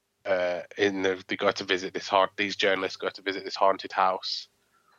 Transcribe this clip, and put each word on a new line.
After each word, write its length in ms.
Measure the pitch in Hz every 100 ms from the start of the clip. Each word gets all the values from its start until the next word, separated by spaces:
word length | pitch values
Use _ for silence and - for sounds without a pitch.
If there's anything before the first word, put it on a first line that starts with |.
| _ _ -
Uh, 360 | - 90 87 - -
in 240 | 101 98
the, 180 | 95 92 -
they 80 | 101
go 160 | 101
to 120 | - 98
visit 280 | 92 92
this 140 | 90 -
haunt-, 240 | 98 95 -
these 180 | 101 92
journalists 400 | 101 95 92 -
go 120 | 95
to 120 | -
visit 220 | 98 95 95
this 100 | -
haunted 340 | 98 95 101
house. 560 | - 95 92 - - - _ _ _ _